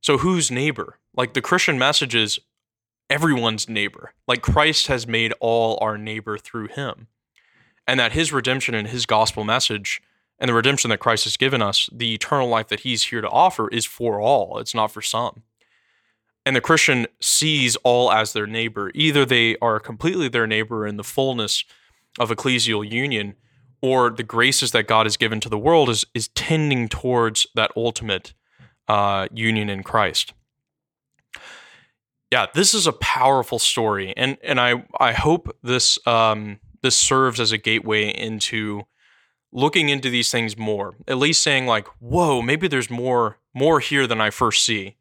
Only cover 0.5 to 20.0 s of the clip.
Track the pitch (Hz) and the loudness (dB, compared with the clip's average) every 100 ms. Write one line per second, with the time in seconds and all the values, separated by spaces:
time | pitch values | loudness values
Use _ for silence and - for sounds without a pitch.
0.5 | 127 151 127 - - _ - 123 135 - | -2 -4 -4 -10 -14 _ -6 -4 -4 0
1.5 | 180 - 139 131 147 135 117 107 - _ | 0 2 2 2 2 0 0 0 -2 _
2.5 | _ _ _ _ _ _ 147 165 135 117 | _ _ _ _ _ _ 0 2 2 0
3.5 | 107 - 107 101 - - _ - 123 - | -2 -4 -4 -4 -8 -20 _ -4 -2 2
4.5 | 151 151 147 - 131 117 113 113 - 113 | 2 4 2 0 -2 -2 -2 -2 -2 0
5.5 | 117 113 110 110 107 107 110 107 104 - | 2 0 0 -2 -4 -8 -10 -8 -10 -10
6.5 | 117 107 - 139 - 117 _ _ _ _ | -12 -10 -8 -10 -10 -18 _ _ _ _
7.5 | _ _ _ - 131 120 131 160 143 120 | _ _ _ -2 2 2 0 -2 -2 -2
8.5 | 131 131 117 107 123 113 110 110 - 107 | -2 -2 -4 -4 -6 0 2 2 -2 -2
9.5 | 120 - 107 95 - _ _ _ _ 127 | 0 0 -4 -6 -10 _ _ _ _ 2
10.5 | 117 120 139 120 107 - 110 - - 135 | 4 4 2 0 0 2 0 0 0 0
11.5 | 131 104 98 - 120 117 110 - 143 127 | 2 0 0 -2 -4 -4 -4 -2 0 2
12.5 | 113 110 104 131 117 - 117 104 123 180 | 0 0 -6 -4 -4 -2 -4 0 4 2
13.5 | - 107 117 107 - 120 104 107 139 92 | 2 -4 -2 -6 -4 -4 0 2 2 0
14.5 | - 117 117 107 - - 110 120 - _ | -6 -6 -2 -4 -4 -6 -4 -4 -8 _
15.5 | _ _ _ _ _ _ _ _ _ - | _ _ _ _ _ _ _ _ _ -2
16.5 | 135 - 160 - 127 113 _ - - 156 | 0 4 4 4 2 -2 _ -2 0 2
17.5 | 151 123 110 127 123 123 110 110 110 104 | 2 2 2 2 4 4 2 0 -4 -6
18.5 | 113 117 110 98 - 156 143 135 123 117 | -4 -6 -6 -8 0 2 4 4 4 2
19.5 | 110 117 107 - 110 | 2 0 -2 -6 -4